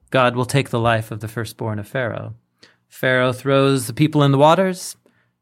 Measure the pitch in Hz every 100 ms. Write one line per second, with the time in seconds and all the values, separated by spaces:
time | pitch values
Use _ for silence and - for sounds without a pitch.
0 | _ 131 123 120 123 139 131 120 117 113
1 | 110 110 110 120 113 - 117 104 101 135
2 | 120 107 110 113 _ _ _ _ _ -
3 | 131 127 127 120 139 139 139 135 117 120
4 | 151 151 143 135 151 170 190 180 - -
5 | _ _ _ _